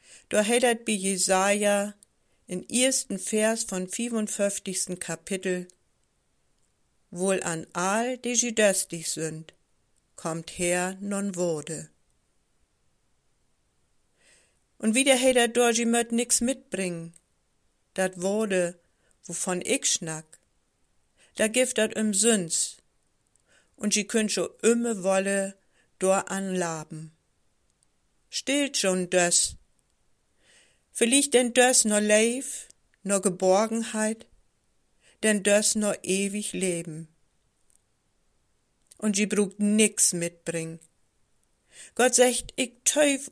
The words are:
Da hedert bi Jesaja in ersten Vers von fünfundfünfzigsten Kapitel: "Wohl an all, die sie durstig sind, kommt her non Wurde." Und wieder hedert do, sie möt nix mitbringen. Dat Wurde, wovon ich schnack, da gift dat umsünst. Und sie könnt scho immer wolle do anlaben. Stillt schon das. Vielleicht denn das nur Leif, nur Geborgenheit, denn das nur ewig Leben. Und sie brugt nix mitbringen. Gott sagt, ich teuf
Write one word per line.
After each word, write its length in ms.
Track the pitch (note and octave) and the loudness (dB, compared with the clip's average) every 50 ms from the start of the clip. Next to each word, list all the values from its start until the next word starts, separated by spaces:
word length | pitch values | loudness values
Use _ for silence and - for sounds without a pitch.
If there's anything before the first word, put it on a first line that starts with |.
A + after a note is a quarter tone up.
| _ - - - _ - | _ -20 -20 -20 _ -2
Da 120 | - G#3 | 0 0
hedert 440 | G#3 G3+ A#3+ B3+ B3+ A#3+ A#3 A3+ A#3 | 2 2 2 2 4 2 2 0 -2
bi 100 | - G#3+ | -4 -4
Jesaja 1000 | F#3+ F#3 F#3+ G3 F3+ - - F#3+ F#3 F#3+ G3+ G3+ G#3 G#3 G3+ G3+ G3+ G3+ G#3 - _ - _ _ _ _ _ _ _ _ | -2 -2 -2 -2 0 0 2 2 2 4 2 2 2 2 2 2 0 -2 -4 -8 _ -20 _ _ _ _ _ _ _ _
in 240 | - F#3 F3+ - - | -10 -10 -8 -6 -2
ersten 500 | - B3 B3+ C4+ C4 - - - G3+ F#3 | 0 2 2 2 2 0 -4 -6 -8 -8
Vers 460 | - - - G#3+ G#3+ A3 A3+ A3+ - | -6 -4 -2 0 0 0 0 -2 -6
von 240 | - G3 F#3 F#3 F#3 | -6 -6 -6 -6 -6
fünfundfünfzigsten 1120 | - - A#3 A#3+ A#3 A3 G#3+ G#3+ - - G3+ G3+ G3 - - G3 F#3 - - - F#3 F3+ | -6 -6 -6 -4 -4 -4 -4 -4 -2 -2 -2 -2 -2 -4 -8 -6 -6 -6 -6 -6 -8 -10
Kapitel: 680 | - - E3 - - - G3+ F#3 F#3+ F#3+ F3+ F3+ F3+ F3+ - _ _ _ _ _ _ _ _ _ _ _ _ _ _ _ _ _ _ _ _ _ _ _ _ _ _ - | -8 -10 -10 -10 -8 -8 -8 -4 -2 -2 -4 -4 -4 -10 -16 _ _ _ _ _ _ _ _ _ _ _ _ _ _ _ _ _ _ _ _ _ _ _ _ _ _ -14
"Wohl 320 | - F3 F#3 G3 F#3+ - - | -8 -4 -2 0 0 0 -2
an 240 | F3+ E3 E3 - - - | -4 -4 -6 -8 -8 -6
all, 440 | F3 F3+ F#3+ G3+ A3 A#3 B3 B3+ | -4 -2 0 0 0 -2 -2 -4
die 180 | B3 - A#3+ B3 | -6 -6 -4 -2
sie 200 | A#3 A#3+ A#3+ A3+ | 0 -2 0 2
durstig 540 | A3 G#3+ G3+ F#3+ F#3+ - - - E3 D#3 - | 4 4 4 4 2 -2 -4 -8 -10 -8 -8
sind, 440 | - D#3 D#3+ D#3+ D#3+ D#3 D#3+ - - _ _ _ _ _ _ _ _ _ _ _ - | -6 -6 -6 -8 -8 -10 -14 -18 -20 _ _ _ _ _ _ _ _ _ _ _ -18
kommt 360 | - - E3+ D#3+ E3 E3 - | -10 -8 -6 -6 -6 -8 -10
her 460 | - - F3+ F3 F3 F3+ F3+ F#3 F#3+ F#3+ | -6 -4 -2 0 0 0 -2 -4 -6 -8
non 340 | G3+ G3+ G3+ G3 G3 G3+ F3+ | -8 -6 -6 -4 -4 -6 -4
Wurde." 540 | E3+ F3+ E3+ D#3+ D3+ D3 - D#3+ D3+ D#3 - _ _ _ _ _ _ _ _ _ _ _ _ _ _ _ _ _ _ _ _ _ _ _ _ _ _ _ _ _ _ _ _ _ _ _ _ _ _ _ _ _ _ _ _ _ _ _ _ _ _ _ _ _ _ _ _ _ - | -2 -2 -2 -2 -4 -6 -8 -10 -12 -12 -16 _ _ _ _ _ _ _ _ _ _ _ _ _ _ _ _ _ _ _ _ _ _ _ _ _ _ _ _ _ _ _ _ _ _ _ _ _ _ _ _ _ _ _ _ _ _ _ _ _ _ _ _ _ _ _ _ _ -4
Und 140 | - A3 G#3+ | -2 0 2
wieder 220 | - C#4 C#4+ C4+ | 4 6 4 4
hedert 420 | A#3+ B3+ C4 B3+ B3 A#3+ A3+ A#3 | 6 6 4 4 4 4 2 4
do, 140 | A#3 B3 A#3+ A#3 | 4 4 4 4
sie 120 | A3+ A#3+ | 2 2
möt 260 | A#3 A#3 A#3+ A#3 A#3 | 2 2 0 0 0
nix 280 | A#3 A#3 A#3+ A#3+ - - | -2 -2 0 0 0 0
mitbringen. 760 | A#3 B3 C4+ C4+ - - - F#3+ F#3+ F3+ E3+ E3+ E3 E3+ E3 - _ _ _ _ _ _ _ _ _ _ _ _ _ _ - | 0 -2 -4 -4 -8 -10 -8 -6 -6 -6 -6 -8 -12 -14 -18 -20 _ _ _ _ _ _ _ _ _ _ _ _ _ _ -4
Dat 260 | - F#3+ F#3 F#3 F3+ | -2 -2 -2 -2 -2
Wurde, 580 | F3 G3 G3+ G#3+ A3 G#3 G3 F#3 F3 E3+ F3+ _ _ _ _ _ _ _ _ _ - | -2 -2 0 0 0 0 0 0 0 -2 -4 _ _ _ _ _ _ _ _ _ -14
wovon 340 | - F3 - - G3 F3+ F3+ | -10 -8 -6 -4 -2 -4 -2
ich 260 | - - B3 C#4 - | -2 -2 -2 0 0
schnack, 520 | - - - F3+ D#3+ D#3+ D#3 - _ - - _ _ _ _ _ _ _ _ _ _ _ _ _ _ _ _ _ _ - | 0 -2 -2 -4 -6 -10 -10 -12 _ -20 -20 _ _ _ _ _ _ _ _ _ _ _ _ _ _ _ _ _ _ -2
da 120 | - G#3+ | -2 0
gift 320 | G#3+ A3 B3+ B3+ B3 - - | 0 2 2 0 2 2 0
dat 160 | A3 A3 - | 0 0 0
umsünst. 840 | - A3 G#3+ G3+ F#3+ G#3+ A#3 A3+ G3+ F3 D#3+ - - - - - - _ _ _ _ _ _ _ _ _ _ _ _ _ _ _ _ _ _ _ | -2 -2 0 0 2 4 4 4 2 0 -2 -4 -4 -4 -4 -8 -16 _ _ _ _ _ _ _ _ _ _ _ _ _ _ _ _ _ _ _
Und 180 | - - G#3 - | -6 -4 -2 0
sie 120 | G#3 G3+ | 0 -2
könnt 260 | - - A3+ G#3+ G#3 | 0 -2 -2 0 0
scho 180 | - F#3+ E3 - - - | -2 -2 -4 -4 -4 0
immer 400 | - A3 A#3 A#3 A#3 A#3+ A3+ F#3+ | 2 2 4 4 0 -2 -4 -2
wolle 560 | F3 F#3+ F#3+ G3 G3 G3 G3 G3 G3 G3 G3 _ _ _ _ _ _ _ _ | 0 0 2 2 2 0 0 -2 -2 -4 -8 _ _ _ _ _ _ _ _
do 140 | - F#3+ F#3 | -2 0 2
anlaben. 1000 | F#3+ G3 - - F#3+ G3 G3 F#3+ F#3 F3+ F3 E3+ D#3+ D#3+ D#3 - D#3+ D#3 D#3+ D#3 _ _ _ _ _ _ _ _ _ _ _ _ _ _ _ _ _ _ _ _ _ _ _ - | 2 2 0 -4 -6 -6 -4 -4 -2 -2 -2 -2 -4 -6 -8 -12 -14 -14 -16 -16 _ _ _ _ _ _ _ _ _ _ _ _ _ _ _ _ _ _ _ _ _ _ _ -12
Stillt 480 | - - - - C4+ C#4+ C#4+ C4+ C#4 | -12 -8 -4 -2 0 0 0 -2 -2
schon 320 | - - F#3+ F#3 F#3 F3+ F3 | 0 0 0 0 0 0 2
das. 460 | F3+ F3+ F3 F3 F3 - - - - - _ _ _ _ _ _ _ _ _ _ _ _ _ _ _ _ _ _ _ _ _ _ _ _ _ _ | 2 2 4 4 4 2 2 0 -4 -10 _ _ _ _ _ _ _ _ _ _ _ _ _ _ _ _ _ _ _ _ _ _ _ _ _ _
Vielleicht 420 | - - A#3 A3+ C4 C#4+ C#4 C#4+ - | -2 0 2 4 4 2 2 4 2
denn 200 | A#3+ B3+ A#3+ A#3 | 2 2 2 4
das 320 | B3 B3 B3+ B3+ - - | 4 4 6 6 4 2
nur 160 | A3 G#3 G#3 | 2 2 0
Leif, 680 | G#3 G#3 G#3+ G#3+ A3+ A#3 A#3+ C4 C4+ - - - - - - _ _ _ _ _ | 2 4 4 4 4 2 0 -4 -8 -10 -10 -12 -14 -18 -20 _ _ _ _ _
nur 200 | - F#3+ G3+ G3 | -4 -2 -2 0
Geborgenheit, 1080 | F#3+ G3+ F3 F#3 F#3+ F#3 F#3 G3 A3 A3 A3 A3+ A3+ A3+ - G#3+ G#3+ G#3+ A3+ A3 - _ _ _ _ _ _ _ _ _ _ _ _ _ _ _ _ _ _ - - | 0 0 -2 2 4 4 4 4 4 0 -2 -6 -6 -4 -4 -2 -2 -2 -4 -6 -12 _ _ _ _ _ _ _ _ _ _ _ _ _ _ _ _ _ _ -2 2
denn 180 | A3 G#3 G#3 | 2 2 2
das 320 | F#3 G#3 G3+ G#3 G#3+ - - | 4 4 4 4 4 2 0
nur 300 | A3 G#3 G#3 F3 - - | 0 0 -2 -2 -4 -2
ewig 500 | - F#3+ F#3+ G3+ G3+ G3 G#3 G#3 - - | -2 0 0 0 -2 -4 -6 -8 -6 -6
Leben. 540 | F3+ F#3 F#3 E3+ E3+ E3+ E3+ D#3 D#3 E3 - _ _ _ _ _ _ _ _ _ _ _ _ _ _ _ _ _ _ _ _ _ _ _ _ _ _ _ _ _ _ _ _ _ _ _ _ - - | -4 -2 -2 -2 -4 -6 -8 -10 -12 -12 -16 _ _ _ _ _ _ _ _ _ _ _ _ _ _ _ _ _ _ _ _ _ _ _ _ _ _ _ _ _ _ _ _ _ _ _ _ -12 -4
Und 160 | - G#3+ G3+ | -2 -2 0
sie 100 | G3 G#3+ | 0 0
brugt 340 | G3 G#3 G3 G#3 F#3+ - - | 0 2 0 0 0 0 -2
nix 540 | G#3 G#3 G#3 G#3+ A3 G#3 - - - - - | 0 2 4 4 4 2 2 2 0 0 0
mitbringen. 680 | F3 E3+ E3+ E3+ _ - - E3 E3 E3 E3 D#3+ D#3+ - _ _ _ _ _ _ _ _ _ _ _ _ _ _ _ _ _ - - - - - | -2 -6 -6 -8 _ -10 -8 -6 -6 -8 -8 -12 -16 -20 _ _ _ _ _ _ _ _ _ _ _ _ _ _ _ _ _ -20 -20 -20 -8 0
Gott 180 | - A#3 B3+ A#3 | 2 2 4 6
sagt, 400 | - B3 B3+ A#3+ - - - - | 6 4 4 4 0 -6 -8 -4
ich 160 | - C4 A#3 - _ - | -4 -4 -4 -4 _ -2
teuf 460 | - - C#4+ D4+ C#4+ C#4 C4 C#4 - | 0 2 4 4 4 2 0 -4 -8